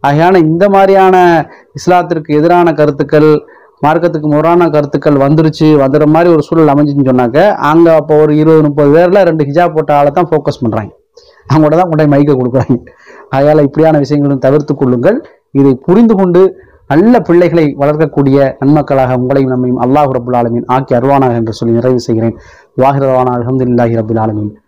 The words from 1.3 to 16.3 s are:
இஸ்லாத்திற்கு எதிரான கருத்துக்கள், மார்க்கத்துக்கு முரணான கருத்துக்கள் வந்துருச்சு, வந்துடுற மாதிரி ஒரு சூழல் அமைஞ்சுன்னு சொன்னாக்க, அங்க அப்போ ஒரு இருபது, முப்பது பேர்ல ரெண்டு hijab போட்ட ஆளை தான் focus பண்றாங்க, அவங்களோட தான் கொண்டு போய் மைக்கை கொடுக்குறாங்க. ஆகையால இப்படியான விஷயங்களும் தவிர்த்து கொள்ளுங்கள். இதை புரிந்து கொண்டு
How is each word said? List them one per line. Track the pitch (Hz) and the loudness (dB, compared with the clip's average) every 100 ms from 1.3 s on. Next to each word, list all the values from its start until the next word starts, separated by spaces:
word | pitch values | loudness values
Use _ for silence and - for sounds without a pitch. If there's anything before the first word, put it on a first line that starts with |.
| 165 143 - _ 143 | 2 -2 -12 _ -8
இஸ்லாத்திற்கு | - 180 165 165 151 151 | 0 0 0 -6 -2 -2
எதிரான | 160 175 170 156 | 2 2 0 0
கருத்துக்கள், | 151 143 151 151 156 151 - - _ _ 143 | -2 -2 -2 2 2 0 -4 -20 _ _ -2
மார்க்கத்துக்கு | 160 170 160 151 | 0 -2 -4 -2
முரணான | 147 156 175 170 151 | 0 0 0 0 0
கருத்துக்கள் | 143 143 151 143 | -2 -4 -2 0
வந்துருச்சு, | 139 156 160 151 156 151 | 0 2 0 0 0 2
வந்துடுற | 135 147 151 156 | 2 0 2 2
மாதிரி | 175 160 | 2 0
ஒரு | 143 | 0
சூழல் | 165 156 | 0 2
அமைஞ்சுன்னு | 139 147 143 131 | 2 0 0 0
சொன்னாக்க, | 127 123 131 202 190 143 | 0 0 0 0 0 0
அங்க | 160 170 160 | 2 4 2
அப்போ | 151 151 | 0 0
ஒரு | 151 151 | 2 2
இருபது, | 156 160 151 | 2 2 2
முப்பது | 143 147 151 | 0 2 2
பேர்ல | 175 196 180 | 2 2 0
ரெண்டு | 160 143 | 0 -2
hijab | 147 175 156 | -2 -2 -2
போட்ட | 151 147 | -2 0
ஆளை | 143 147 | 0 -2
தான் | 170 | -2
focus | 156 139 - | -2 -4 -6
பண்றாங்க, | 139 107 98 _ _ - _ _ - | -4 -6 -8 _ _ -20 _ _ -4
அவங்களோட | 156 151 156 | 0 2 0
தான் | 180 | -2
கொண்டு | 156 | -2
போய் | 151 | 0
மைக்கை | 143 147 139 | 2 2 0
கொடுக்குறாங்க. | 123 131 - 123 - _ - - - 135 | -2 -4 -2 -4 -6 _ -20 -20 -8 -2
ஆகையால | 143 151 143 | 0 2 0
இப்படியான | 143 160 151 | 0 0 0
விஷயங்களும் | 139 147 143 139 135 | -2 -2 -2 -2 0
தவிர்த்து | 147 147 139 | 0 -2 -4
கொள்ளுங்கள். | 131 123 135 247 - _ _ 135 | -2 0 0 -2 -8 _ _ 0
இதை | 139 131 - | 0 0 0
புரிந்து | 190 233 202 | 2 2 2
கொண்டு | 185 | 0